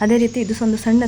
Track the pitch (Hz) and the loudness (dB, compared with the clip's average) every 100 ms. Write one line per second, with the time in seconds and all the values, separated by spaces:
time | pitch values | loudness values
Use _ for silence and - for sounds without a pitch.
0 | 214 240 233 247 208 220 226 214 226 226 | 0 2 0 -2 -4 -2 -2 -2 2 2